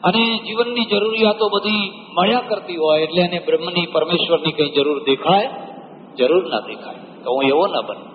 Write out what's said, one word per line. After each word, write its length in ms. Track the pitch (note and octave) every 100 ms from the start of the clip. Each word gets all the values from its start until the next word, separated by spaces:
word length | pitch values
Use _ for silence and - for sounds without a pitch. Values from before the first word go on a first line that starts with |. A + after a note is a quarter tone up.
અને 340 | F#3 G#3+ A3+ A3+
જીવનની 460 | G3+ A3 A#3+ A#3+
જરૂરિયાતો 640 | A3 G3+ G#3+ A3 G#3+ G#3 G#3+
બધી 580 | G3+ G3+ G#3+ G3 F3 - E3+
મળ્યા 220 | F#3+ A#3+
કરતી 360 | B3 G#3 F3+ E3+
હોય 260 | D#3 D#3
એટલે 200 | D#3 E3+
એને 160 | F3 F3
બ્રહ્મની, 480 | E3 D#3 E3+ F3 E3+
પરમેશ્વરની 640 | E3 D#3 F3 - E3 D#3
કંઈ 180 | D3+ D3
જરૂર 320 | C#3 C#3 C#3+
દેખાય? 480 | C3 C3+ D#3 G3 A#3+ - - - - - - -
જરૂર 300 | B2 E3+ E3
ના 120 | A#2+
દેખાય. 340 | G#2 G#2+ -
તો 380 | - - - -
હું 120 | B2+
એવો 220 | C#3 C#3+ G3
ના 140 | C#3
બનું. 320 | A2 - -